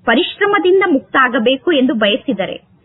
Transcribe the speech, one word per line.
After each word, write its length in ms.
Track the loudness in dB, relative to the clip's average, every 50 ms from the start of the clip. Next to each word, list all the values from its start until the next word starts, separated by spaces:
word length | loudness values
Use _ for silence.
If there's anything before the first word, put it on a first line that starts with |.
| _
ಪರಿಶ್ರಮದಿಂದ 760 | 0 0 0 0 -2 -4 -4 -2 0 0 0 2 2 2 2 2
ಮುಕ್ತ 300 | 2 0 -2 -2 _ 0 0
ಆಗಬೇಕು 520 | 0 0 0 0 0 0 0 0 0 0
ಎಂದು 220 | 0 2 2 0 0
ಬಯಸಿದರೆ 720 | 0 0 0 -2 -2 -4 -6 -4 -4 -6 -8 -8 -14 _ _ _ _